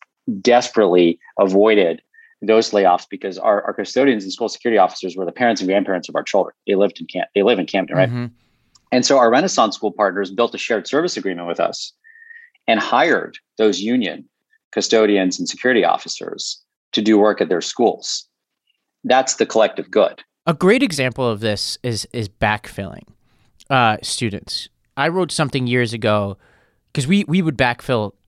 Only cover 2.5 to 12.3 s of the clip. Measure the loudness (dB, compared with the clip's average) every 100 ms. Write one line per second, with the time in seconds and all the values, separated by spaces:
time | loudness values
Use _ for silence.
2.5 | 2 2 2 4 2 -2 -10 -10 -4 0
3.5 | 0 -2 -6 -4 0 2 0 -4 -6 -6
4.5 | -4 0 2 2 0 -10 -8 -8 -2 0
5.5 | 0 0 0 0 -4 -4 -6 0 0 0
6.5 | -4 -2 0 0 -4 -12 -8 -4 0 2
7.5 | 2 0 -4 -2 0 0 -2 -8 -12 _
8.5 | _ _ _ -4 0 2 4 4 4 2
9.5 | 2 0 0 -4 0 0 0 -4 -2 -2
10.5 | -4 -4 -4 -2 -2 -2 -4 -6 -6 -6
11.5 | -4 -4 -4 -14 -16 _ -20 -20